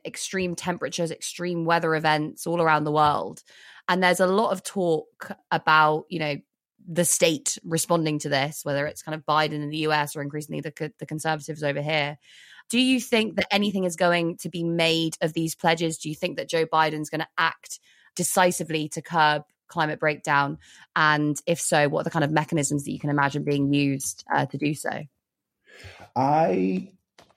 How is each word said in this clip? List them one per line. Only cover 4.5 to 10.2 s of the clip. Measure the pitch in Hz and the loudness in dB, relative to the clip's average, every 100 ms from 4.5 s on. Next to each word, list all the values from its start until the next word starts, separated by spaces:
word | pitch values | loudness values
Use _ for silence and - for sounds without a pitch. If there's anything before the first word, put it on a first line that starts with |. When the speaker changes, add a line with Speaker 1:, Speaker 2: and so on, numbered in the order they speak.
Speaker 1:
of | 185 | -2
talk | - 202 175 156 - - - - _ | -6 -2 0 0 -4 -14 -16 -16 _
about, | 160 - 156 151 156 - | -2 4 6 6 4 -2
you | 160 | -4
know, | 151 147 - _ _ _ 175 | -4 -4 -10 _ _ _ -6
the | 160 175 | 0 0
state | - 165 156 - - | 4 4 2 -2 -6
responding | 170 165 - 170 156 151 | -4 -4 0 0 0 -2
to | 147 | -2
this, | 139 143 - 151 | 0 0 -4 -4
whether | 143 147 | -2 -4
it's | - | -8
kind | - | -10
of | 156 | -6
Biden | - 151 156 | 0 2 2
in | 151 147 | -2 -4
the | 156 | -2
U | 156 | 0
S | 151 147 | 0 0
or | 151 | -4